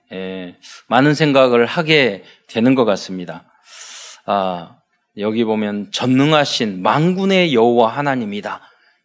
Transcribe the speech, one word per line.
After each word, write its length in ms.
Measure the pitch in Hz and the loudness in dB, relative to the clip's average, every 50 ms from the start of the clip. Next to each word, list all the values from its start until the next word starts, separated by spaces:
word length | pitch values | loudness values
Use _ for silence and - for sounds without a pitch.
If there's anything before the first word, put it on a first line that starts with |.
| _ - | _ -16
에, 440 | 92 95 95 92 95 95 90 87 - _ - - - - - | -12 -12 -10 -10 -10 -10 -12 -14 -16 _ -20 -20 -20 -16 -6
많은 280 | - 113 123 139 151 147 | 0 2 2 4 4 2
생각을 520 | 135 160 147 135 135 131 127 120 120 117 | 2 0 2 4 4 4 4 4 2 2
하게 560 | 113 - 170 160 151 160 147 131 113 98 92 - - - _ _ | 2 0 -2 0 2 2 4 2 2 0 -4 -12 -20 -20 _ _
되는 300 | - - 113 113 131 135 | -8 -2 0 2 4 4
것 80 | 131 117 | 4 2
같습니다. 600 | 107 98 92 - - 92 92 87 80 80 78 - _ _ _ _ - - - - - - - - - - - - | 2 0 -2 -4 -8 -10 -10 -10 -10 -12 -14 -16 _ _ _ _ -20 -20 -20 -20 -20 -18 -20 -20 -20 -20 -10 -4
아, 500 | - 101 101 95 92 90 85 85 87 - _ _ _ _ _ _ _ - 104 | -2 -2 0 0 -2 -4 -6 -10 -14 -20 _ _ _ _ _ _ _ -10 -6
여기 240 | 101 107 110 117 | -4 -2 -2 -2
보면 480 | 117 110 110 110 107 104 104 104 101 98 | 0 0 0 -2 -2 -4 -4 -6 -8 -8
"전능하신 920 | - - 127 127 127 131 139 156 156 151 143 - - - 120 104 95 90 | -6 -4 0 2 2 2 4 4 4 2 2 0 -2 -4 -4 -4 -4 -2
만군의 720 | 90 107 113 143 156 180 185 185 190 190 190 185 180 165 | 0 0 2 2 2 0 0 0 0 0 2 2 2 2
여호와 360 | 131 113 113 120 120 120 113 110 | 2 2 2 4 4 4 2 2
하나님이다." 720 | 117 139 143 143 135 127 113 101 101 104 92 104 - - _ _ _ _ _ _ _ _ _ | 0 -2 -2 -2 -2 -4 -4 -6 -8 -8 -8 -10 -12 -12 _ _ _ _ _ _ _ _ _